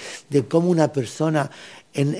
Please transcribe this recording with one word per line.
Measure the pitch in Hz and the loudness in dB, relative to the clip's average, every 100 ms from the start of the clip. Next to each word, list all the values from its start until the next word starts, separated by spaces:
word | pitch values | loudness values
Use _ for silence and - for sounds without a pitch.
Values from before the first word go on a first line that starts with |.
| - - - | -14 -16 -2
de | 139 - | 0 2
cómo | 165 175 | 2 2
una | 165 147 | 2 2
persona | 139 113 - 156 151 131 - - - _ | 0 -6 -2 0 0 -2 -8 -20 -20 _
en, | - 143 | -2 -2